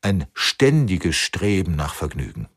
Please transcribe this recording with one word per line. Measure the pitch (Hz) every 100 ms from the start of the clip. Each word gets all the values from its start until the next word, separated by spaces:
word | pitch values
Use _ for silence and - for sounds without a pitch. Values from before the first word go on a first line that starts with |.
ein | 101 98 71
ständiges | - - - 135 151 127 90 87 78
Streben | - - 104 98 85 78
nach | 73
Vergnügen. | - - - 62 - 55